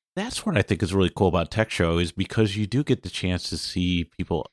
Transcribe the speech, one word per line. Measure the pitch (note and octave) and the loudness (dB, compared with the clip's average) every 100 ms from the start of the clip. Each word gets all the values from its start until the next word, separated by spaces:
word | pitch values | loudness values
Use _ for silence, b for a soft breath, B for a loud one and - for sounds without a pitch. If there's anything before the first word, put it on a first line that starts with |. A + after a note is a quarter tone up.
| _ - | _ -8
that's | A#3 - | -6 -6
what | A3 D3 | -2 0
I | |
think | - F2+ | 2 0
is | F2+ | 2
really | G2 F2+ - | 2 2 2
cool | F#2+ | 2
about | E2+ D#2+ | 2 0
Tech | - A2 | 0 0
Show, | - E2 E2+ | 0 2 2
is | E2+ | 0
because | - F#2+ - G#2+ G2+ | -2 -4 0 0 0
you | G#2 | -2
do | C3 | 0
get | C#3+ B2+ | 0 0
the | - | -2
chance | - F#2 F2+ - | -4 -2 -2 -2
to | D#2+ | -6
see | - - F2+ F2+ E2 | -4 -2 0 0 -2
people | - F2 E2 - | -6 -4 -4 -4